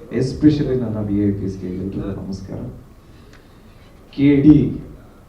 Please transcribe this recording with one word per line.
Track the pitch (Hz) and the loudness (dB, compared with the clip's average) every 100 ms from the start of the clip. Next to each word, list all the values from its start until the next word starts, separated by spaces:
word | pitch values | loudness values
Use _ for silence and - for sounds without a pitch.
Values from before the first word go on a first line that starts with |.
| - 113 | -8 -4
especially | 135 - 151 147 127 127 | -4 2 2 2 0 -2
ನನ್ನ | 113 107 101 | -2 -4 -2
ವಿ | 101 101 | 0 0
ಐ | |
ಪಿಸ್ಗೆ | 98 95 92 92 | -2 -4 -6 -8
ಎಲ್ರಿಗೂ | 92 95 98 98 - 92 | -8 -6 -6 -6 -8 -8
ನಮಸ್ಕಾರ. | 95 - - - - - - - - - - - - - - - - - - | -10 -10 -10 -10 -14 -20 -20 -20 -20 -20 -20 -20 -20 -20 -20 -20 -20 -12 0
ಕೆ | 143 139 | 4 6
ಡಿ | 151 143 - - - - - - | 8 6 4 -4 -12 -18 -20 -20